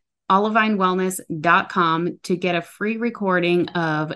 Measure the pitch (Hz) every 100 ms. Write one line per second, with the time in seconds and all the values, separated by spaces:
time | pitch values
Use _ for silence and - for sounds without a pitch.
0 | _ _ - 190 214 220 214 202 185 185
1 | 185 185 - 160 170 180 - 190 170 165
2 | 175 - - 180 180 175 165 - 208 226
3 | 233 - 196 180 175 175 - 175 160 156
4 | 156